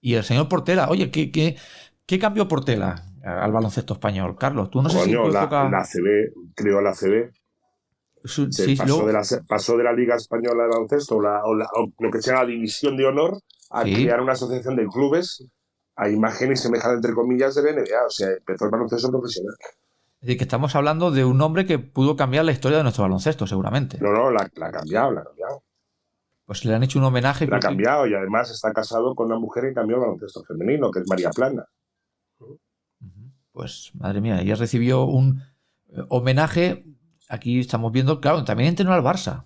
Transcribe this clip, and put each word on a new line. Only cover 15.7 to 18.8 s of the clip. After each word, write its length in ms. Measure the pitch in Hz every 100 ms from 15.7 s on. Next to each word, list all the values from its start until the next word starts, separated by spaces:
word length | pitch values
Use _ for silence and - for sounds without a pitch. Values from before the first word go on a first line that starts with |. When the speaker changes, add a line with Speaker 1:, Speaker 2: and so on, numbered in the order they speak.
| _ _ -
Speaker 2:
a 100 | 104
imagen 420 | 107 110 104 127
y 40 | 131
semejanza, 380 | 123 117 117
entre 200 | 120 117
comillas, 420 | 113 123 127 135 139
del 140 | 147
N 120 | 151
B 60 | 95 110
A. 100 | 123
O 40 |
sea, 180 | - 95
empezó 340 | 95 - 92 107
el 60 |
baloncesto 380 | 113